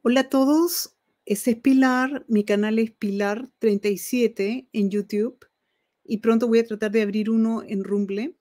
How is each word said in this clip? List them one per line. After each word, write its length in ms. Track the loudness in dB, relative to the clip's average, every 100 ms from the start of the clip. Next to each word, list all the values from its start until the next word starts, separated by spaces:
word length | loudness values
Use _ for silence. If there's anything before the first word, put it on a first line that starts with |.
| 2
Hola 120 | 2
a 100 | 2
todos, 640 | 2 4 4 2 -2 -8 _ _ _ -6
este 240 | -2 -2
es 80 | 0
Pilar, 680 | 2 4 4 2 -2 -4 -2
mi 180 | 0 2
canal 320 | 0 2 0
es 140 | -2
Pilar 600 | _ -6 -2 -4 -4 -10 _
treinta 320 | 0 0 -2
y 80 | -4
siete 720 | -4 0 0 0 -4 -4 _
en 200 | -2 -2
YouTube 520 | -2 -4 -4 -4 -6 _ _ _ _ _ _
y 140 | -8 -2
pronto 300 | 0 2 4
voy 120 | 2
a 40 |
tratar 280 | 0 -4 -2
de 100 | 0
abrir 300 | 0 -2 0
uno 320 | 0 0 -2
en 200 | -6 -8
Rumble. 540 | -4 -4 -2 -4 -8 -12